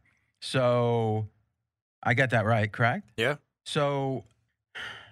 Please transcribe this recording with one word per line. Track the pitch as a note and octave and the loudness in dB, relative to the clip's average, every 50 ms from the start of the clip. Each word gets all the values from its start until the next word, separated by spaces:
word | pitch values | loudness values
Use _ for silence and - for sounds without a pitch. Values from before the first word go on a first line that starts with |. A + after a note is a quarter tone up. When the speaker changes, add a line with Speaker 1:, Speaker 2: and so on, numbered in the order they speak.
| _ _ _ _ _ _ _ _ | _ _ _ _ _ _ _ _
Speaker 1:
So | - - - C3 B2 B2 B2 B2 A#2+ A#2+ A#2 A#2 A2+ A2 G#2+ G#2+ G#2+ - _ _ _ _ _ _ _ _ _ _ _ _ _ _ | -8 -4 0 2 2 4 4 4 2 2 2 2 2 0 0 -2 -4 -6 _ _ _ _ _ _ _ _ _ _ _ _ _ _
I | - A#2 B2 | -2 0 2
got | C3+ C3+ A#2+ | 2 2 2
that | B2 A2+ G2+ | 2 2 2
right, | A2 A#2 G#2+ G#2+ G#2+ | 2 2 2 0 -2
correct? | - - A#2+ A#2 D3 G#3 - _ _ | 0 0 0 0 0 -2 -8 _ _
Speaker 2:
Yeah. | - A2+ C3 D3 - _ _ _ _ - | -2 -2 -2 -2 -4 _ _ _ _ -10
Speaker 1:
So, | - - D3+ C#3+ C#3+ C#3+ C#3 C3+ C3+ C3+ - - _ _ _ _ _ _ _ _ _ - - - - - - - - | -6 -2 -2 0 0 0 -2 -2 -4 -4 -6 -8 _ _ _ _ _ _ _ _ _ -16 -14 -14 -14 -14 -16 -20 -10